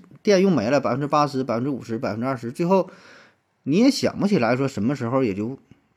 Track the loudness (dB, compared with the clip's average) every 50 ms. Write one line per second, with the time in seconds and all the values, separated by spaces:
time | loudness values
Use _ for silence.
0 | -14 _ -20 -4 0 2 4 4 4 4 2 2 2 2 0 0 2 0 -2 -2
1 | -2 0 2 2 2 0 0 -4 -2 -2 -2 -2 -2 -4 -4 -6 -6 -8 -6 -4
2 | -4 -4 -4 -4 -4 -4 -4 -6 -8 -10 -6 -4 0 2 2 2 2 -2 -8 -18
3 | -20 -20 -20 -20 -20 _ _ _ _ _ _ _ _ 0 2 4 4 4 4 2
4 | -2 -2 -2 0 0 0 2 2 2 2 2 0 0 -2 -2 -2 -2 -2 -2 -2
5 | -4 -2 0 0 0 0 -2 -4 -6 -6 -8 -12 _ _ -20 _ _ _ _